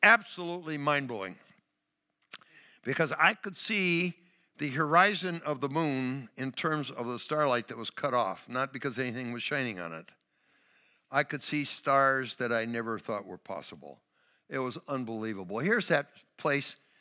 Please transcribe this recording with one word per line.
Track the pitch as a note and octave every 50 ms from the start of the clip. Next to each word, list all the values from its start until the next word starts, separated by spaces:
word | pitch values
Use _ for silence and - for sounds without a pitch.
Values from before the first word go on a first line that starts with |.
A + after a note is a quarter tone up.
| -
absolutely | G#3 A#3 A#3 G3+ - - F3+ F3 E3+ E3+ F3+ E3 D#3+ D#3
mind-blowing, | D3 C#3+ D3 D3 C#3+ C#3 B2 A#2+ G#2 F#2+ F#2+ F2+ - - - - _ _ _ _ _ _ _ _ _ _ _ _ _ _ _ - - - _ - - - - - _ -
because | A#2+ C#3 D#3+ E3 C#3 D3+ D3
I | D#3 F#3 A3
could | - - G3+ F3+
see | - - - A3 G3+ F#3 F3+ E3+ E3 F3+ F3 E3+ _ _ _ _ _ _ _ _ -
the | D3 C#3+
horizon | B2+ D3+ D#3+ D3 D#3 F3 F#3+ G#3 G#3 D#3+ F3+ F3+ E3+ E3+ -
of | D3+ D3 B2+
the | C3+ C#3
moon | C3+ D#3+ E3 D3+ C3+ C3 C3 B2+ C3 C#3 B2 G#2+ -
in | - C3 C3+
terms | B2 - - D#3+ D#3 D3+ C#3+ -
of | D3 B2 A#2+
the | B2 A#2+
starlight | A#2 - - D#3 D3+ D3+ C#3 B2 A#2+ A2
that | - A#2
was | A#2 A2+ -
cut | - - - C#3 B2
off, | B2 A2+ F#2+ F#2+ - -
not | - A#2+ B2+ C3+ C3+
because | C3+ C#3 - C#3+ A#2 A#2
anything | C3 B2 A2+ B2+ B2+ A#2 A#2+
was | A#2
shining | - - D3 C#3+ C3 A#2+ G#2 F2+
on | F2 E2+
it. | E2 D#2+ E2 - - _ _ _ _ _ _ _ _ _ _ _ _ _ _ _ _ _ _ -
I | C3 C#3 D3
could | - D#3 C#3
see | - - D3+ D3+ C#3
stars | - - - - C#3+ C#3 C#3 C3+ C3+ C3+ C3 C3 A2+ -
that | - B2+ A#2 A#2
I | A2+ A2+
never | A#2 A#2 A#2 A2+ A2+ A2+ G2
thought | - - A2 G2+ G2
were | F#2+ F#2 F2+
possible. | - - F#2+ D#2+ D2 - F2 D2 C#2 C#2+ C#2 - _ _ _ _ _ _ _ _ _ -
It | D3 C3+
was | C3 B2+ A#2+ - -
unbelievable. | - C#3+ C3 B2 A2 A2+ A2 A2 A2 G#2+ F#2+ F#2+ F2 G2+
Here's | A2+ C#3 F#3+ A3+ A#3 F3+
that | - E3+ C#3+ C#3+ - - - - _ _
place, | - - D#3 C#3 C#3+ C3+ - - - _ _ _ _